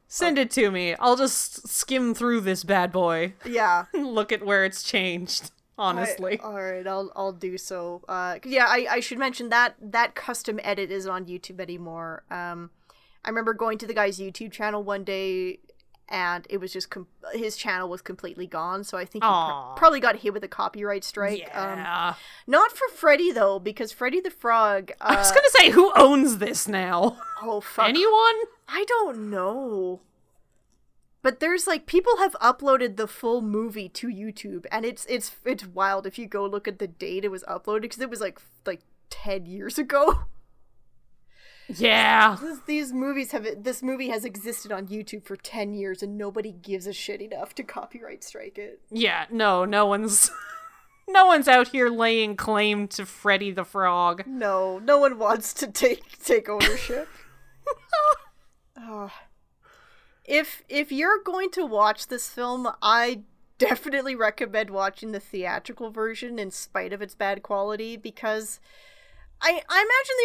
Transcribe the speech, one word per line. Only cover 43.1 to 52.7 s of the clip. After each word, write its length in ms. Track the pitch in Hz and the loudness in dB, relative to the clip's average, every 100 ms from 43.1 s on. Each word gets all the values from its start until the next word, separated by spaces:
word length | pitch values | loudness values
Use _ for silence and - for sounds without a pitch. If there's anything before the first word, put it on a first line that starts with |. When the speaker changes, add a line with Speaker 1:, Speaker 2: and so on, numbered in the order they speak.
| 277 254 | -4 -4
Speaker 2:
have, 160 | 285 214 208 | -6 -6 -6
this 180 | 226 247 | -6 -4
movie 280 | 254 262 254 | -4 -4 -4
has 160 | 220 226 | -6 -6
existed 480 | 202 214 226 208 | -10 -10 -10 -8
on 140 | 196 196 | -8 -8
YouTube 360 | 214 208 214 | -10 -10 -14
for 140 | - 196 | -12 -14
ten 360 | - 226 202 | -10 -8 -6
years, 300 | 208 196 185 | -6 -6 -8
and 140 | 202 208 | -8 -8
nobody 340 | 202 208 214 | -8 -6 -8
gives 340 | 180 185 190 185 | -10 -8 -8 -8
a 60 | |
shit 300 | 190 - 214 | -10 -10 -10
enough 340 | 214 208 175 - | -10 -10 -10 -10
to 80 | |
copyright 600 | - - - 240 233 - - | -12 -12 -14 -14 -16 -16 -16
strike 320 | - - 202 | -16 -14 -14
it. 240 | 208 208 _ | -16 -16 _
Speaker 1:
Yeah, 320 | 226 220 170 165 | 0 0 0 -4
no, 320 | 226 214 180 | 0 4 4
no 220 | 208 202 208 | 2 4 4
one's, 440 | 202 220 202 - - - 659 - | 2 0 2 2 0 -14 -16 -18
<laughs> 380 | - _ _ - | -20 _ _ 4
no 180 | 381 370 | 8 10
one's 200 | 320 269 | 8 8
out 220 | 254 247 | 8 6
here 180 | 269 247 | 4 2
laying 480 | 233 226 226 214 202 | 4 2 2 0 -2
claim 540 | - 214 214 | 0 2 2